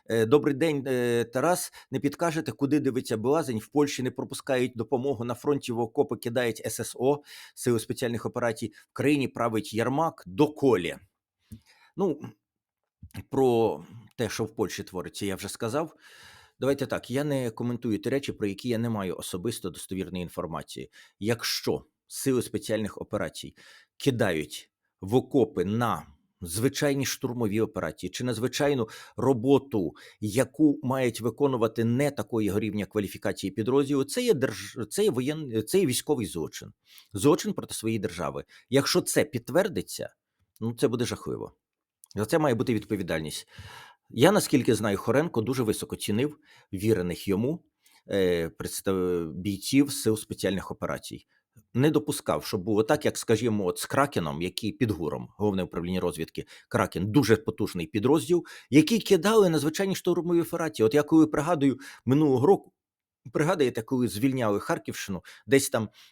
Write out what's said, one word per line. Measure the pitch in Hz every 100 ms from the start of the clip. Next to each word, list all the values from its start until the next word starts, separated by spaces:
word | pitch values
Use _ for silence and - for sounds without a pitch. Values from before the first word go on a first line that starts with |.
| -
Е, | 113 110
"Добрий | 147 147 131
день, | 165 143 135
е, | 127 120 120
Тарас. | 117 131 156 180 - - -
Не | 131
підкажете, | 143 - 170 156 151
куди | - 139 151
дивиться | 135 123 131 113
Блазень? | 120 156 135 110
В | -
Польщі | 147 143 -
не | 127
пропускають | - 120 - - 127 127 113
допомогу, | 113 127 135 113
на | 120 117
фронті | 143 143 -
в | 117
окопи | 117 - 143 113
кидають | 120 120 120 107 120
С | -
С | 110 -
О, | 127 147 - - - -
Сили | 127 117
спеціальних | - 117 120 117 113
операцій. | 123 120 110 107 - _
В |
країні | - 139 147 123
править | - 117 110 107
Єрмак, | 107 117 139 160 - 87
доколі?" | 95 151 151 139 101 82 69 - _ _ _ _ - _ _ _ -
Ну, | 190 143 117 - _ _ _ _ _ _ - - -
про | 127 131 117 107 73 85 117 - -
те, | 107
що | -
в | 113 -
Польщі | 98 -
твориться, | 95 92 85 - 101
я | 95
вже | 98
сказав. | - 113 135 160 - - - - - - _
Давайте | 127 139 131
так, | 87 -
я | 127
не | 147 139 120
коментую | - 120 120 120 101
ті | 120
речі, | 139 139
про | - 104
які | 98 123
я | 113
не | 117
маю | 107 95 -
особисто | - 90 107 - 95
достовірної | 73 - 95 85 92
інформації. | 85 - 87 78 - 60 64 - - _
Якщо | 104 117 - - - 76 - _ _
Сили | - 139 123
спеціальних | - 104 - 110 101 -
операцій | - 101 80 - 71 - - - _ -
кидають | 139 117 107 80 73 - - _ _ _
в | 92 123
окопи | - 131 113 87 87
на | 113 117 85 78 _ _ _
звичайні | 85 90 131 139 147 139 127
штурмові | - 123 123 110 104
операції | 107 92 82 - 87
чи | -
надзвичайну | 123 107 120 - 143 135 110 - - -
роботу, | 117 127 127 135 - 110 78 - - _
яку | 104 104 127 - 156 143
мають | 127 135 127 117
виконувати | 117 - 143 127 110 120
не | 113 120 147
такої | 135 104 113 101 101
рівня | 110 104 92
кваліфікації | 107 98 98 104 92 98
підрозділу, | 98 113 139 139 143
це | 135 247
є | 247
держ-, | 156 127 110 104 - 110
це | -
є | 208
воєн-, | 120 127 156 143 110
це | 107 190
є | 165
військовий | 120 - 135 95
злочин. | 82 71 - 52 - _ - _
Злочин | 101 135 165 -
проти | - -
своєї | - 110 113
держави. | 95 82 76 69 - - _
Якщо | 131 143 175
це | - 147
підтвердиться, | - 120 - 143 196 95 - - - _ _ _ _ _
ну, | 113
це | 117 135
буде | 117 110
жахливо. | 101 78 57 52 - _ _ _ _ _ 95
За | 107
це | 170
має | 151 113
бути | 131
відповідальність. | 107 - 104 87 82 78 - - - - - - _ _
Я, | - 160
наскільки | 208 - 143 117 107
знаю, | 110 98
Хоренко | - 127 170 117
дуже | 107 135
високо | 110 101 - 95
цінив | - 104 147 - _ - _
вірених | 95 107 104 87 82 -
йому, | 95 123 165 _ _ _ _ -
е, | 98 92 85 82
представ-, | - - - 101 95 90 87 82
бійців | 87 95 98 - 135 139
сил | - 113 107
спеціальних | - - 98 95 -
операцій. | - 80 67 - 58 - _ _ _ _
Не | 113 147
допускав, | 147 151 - - 76 -
щоб | 104
було | 90 104
так, | 110 151 117
як, | -
скажімо, | - 110 120 104 90
от | -
з | -
Кракеном, | 139 139 - 80 71
який | 90 - 107
під | - 117
гуром, | 85 78 64 60 -
Головне | 104 95
управління | 87 92 87 92
розвідки, | 87 80 80 - - - _
Кракен, | 110 92 - 101
дуже | 123 110 110
потужний | - - 101 90 82
підрозділ, | 113 120 156 123 175 156 - -
який | 135 - 226
кидали | - 190 196 226 185
на | 156
звичайні | 143 156 196 185
штурмові | 180 175 165 170
операції. | 160 170 160 - 110
От |
я | 147
коли | 147 160 156
пригадую | - 147 165 139 123 - - -
минулого | 139 151 127 147
року, | 202 - _ _ _ _ _ 123
пригадуєте, | - 151 190 127 120
коли | - 131 120
звільняли | 98 135 131 113 101
Харківщину, | - 165 - - - 95 - - -
десь | 135 -
там | 120 104 - -